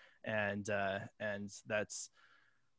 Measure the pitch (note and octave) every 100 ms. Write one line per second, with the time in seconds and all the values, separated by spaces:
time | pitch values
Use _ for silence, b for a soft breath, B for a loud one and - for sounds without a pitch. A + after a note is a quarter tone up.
0 | B B A#2 G#2+ G2+ G#2 G2+ G2+ G2 G2
1 | - - G#2+ G2+ G2+ - - G#2+ G2+ -
2 | - b b b b b b